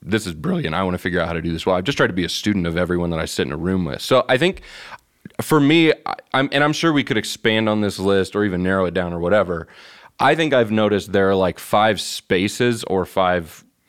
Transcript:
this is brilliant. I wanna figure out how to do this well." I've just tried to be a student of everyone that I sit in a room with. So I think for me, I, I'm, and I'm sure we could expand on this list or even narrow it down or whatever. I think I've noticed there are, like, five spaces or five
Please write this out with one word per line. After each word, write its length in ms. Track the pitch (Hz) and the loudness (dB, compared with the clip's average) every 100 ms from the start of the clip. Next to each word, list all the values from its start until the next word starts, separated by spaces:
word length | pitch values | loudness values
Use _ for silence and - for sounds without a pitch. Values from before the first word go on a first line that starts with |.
this 260 | - 107 95 | -4 -4 -4
is 60 | |
brilliant. 420 | 78 78 180 107 80 | -8 -4 -4 -2 -2
I 80 | |
wanna 140 | 95 90 | -2 -2
figure 240 | 95 87 | -2 -2
out 60 | 82 | -2
how 60 | |
to 80 | 82 | -2
do 120 | 82 | -4
this 120 | 82 92 | -4 0
well." 100 | 92 | 0
I've 80 | |
just 140 | 95 139 | 0 0
tried 100 | 127 | 0
to 60 | |
be 120 | 92 85 | 0 -4
a 40 | |
student 380 | - 107 101 85 | -2 -2 0 0
of 80 | 82 | -2
everyone 320 | 87 87 87 | 0 0 -2
that 80 | 82 | -2
I 60 | 80 | -4
sit 200 | - 76 | -4 -4
in 80 | |
a 40 | 73 | -2
room 280 | 87 95 82 | -2 -2 -2
with. 160 | 67 | -6
So 240 | - 127 - | 0 2 2
I 100 | 127 | 2
think 240 | 170 - - - - - _ _ - - | 0 -4 -12 -20 -18 -20 _ _ -20 -10
for 180 | 113 156 | 0 4
me, 340 | 143 160 160 - - | 4 4 4 2 -2
I, 100 | - - | -10 -4
I'm, 160 | 135 135 | -2 0
and 120 | 139 | 2
I'm 100 | 147 | 2
sure 180 | 151 165 | 2 2
we 120 | 147 | 2
could 140 | 127 110 | 0 -2
expand 520 | - - 117 110 110 | -2 -2 2 2 2
on 120 | 107 | 2
this 160 | 104 95 | 0 0
list 380 | 98 98 92 104 | 2 2 2 0
or 80 | |
even 180 | 104 90 | -2 0
narrow 240 | 92 95 90 | 0 0 0
it 80 | |
down 200 | 87 87 | -2 -4
or 60 | 87 | -2
whatever. 480 | 87 101 90 85 82 - - - - - | 0 2 2 -4 -10 -18 -20 -20 -18 -2
I 160 | 131 156 | 0 2
think 180 | 160 | 2
I've 180 | 135 113 | 2 2
noticed 420 | 107 104 101 92 | 2 2 0 0
there 160 | 98 95 | 0 2
are, 60 | 98 | 2
like, 240 | 92 - | 0 -2
five 420 | - 107 107 95 | -2 2 2 0
spaces 800 | - - - 92 101 - 123 113 - | -4 -8 -2 0 0 0 -2 -2 -2
or 200 | 95 87 | -4 -2
five 580 | - 92 90 82 - _ _ | 0 0 0 -4 -16 _ _